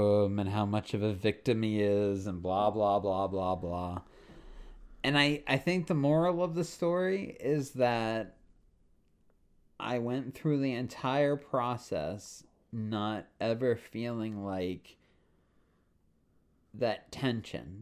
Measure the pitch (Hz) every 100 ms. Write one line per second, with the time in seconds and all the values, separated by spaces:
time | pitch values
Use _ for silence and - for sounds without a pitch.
0 | 104 104 101 101 95 104 101 104 - 101
1 | 107 95 110 104 - 110 110 107 101 101
2 | 101 98 98 90 90 95 104 107 101 101
3 | 98 92 98 95 92 90 87 87 90 90
4 | - - - - - - - - - -
5 | 131 143 143 147 - 135 - 180 165 156
6 | 143 165 175 170 180 165 165 - 170 175
7 | 185 196 196 - 127 151 135 127 123 117
8 | 113 113 101 - _ _ _ _ _ _
9 | _ _ _ _ _ _ _ - 113 123
10 | 117 127 123 - 156 147 135 120 127 -
11 | 131 135 143 143 - 131 120 117 - 87
12 | 76 101 - - - _ - 117 107 107
13 | 104 107 - - 113 113 127 117 - 113
14 | 120 117 110 104 98 95 92 92 - -
15 | _ _ _ _ _ _ _ _ _ _
16 | _ _ _ _ _ _ _ 107 113 101
17 | - - 131 117 - 60 62 98